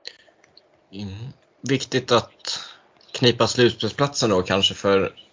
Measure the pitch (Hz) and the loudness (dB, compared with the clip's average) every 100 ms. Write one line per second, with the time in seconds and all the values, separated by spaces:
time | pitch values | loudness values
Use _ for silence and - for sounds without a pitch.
0 | - - _ _ _ _ _ _ _ 98 | -20 -20 _ _ _ _ _ _ _ -12
1 | 101 101 127 - _ _ - 135 - 131 | -12 -12 -14 -18 _ _ -4 -2 -2 -4
2 | 127 120 - _ - - - - _ _ | 2 2 0 _ -10 -10 -12 -20 _ _
3 | _ - 120 120 113 - 120 117 107 - | _ 0 2 4 2 4 2 2 -6 -2
4 | 139 - 117 92 92 95 95 95 101 98 | -2 0 0 2 2 0 0 0 2 2
5 | 92 - - | 0 -6 -20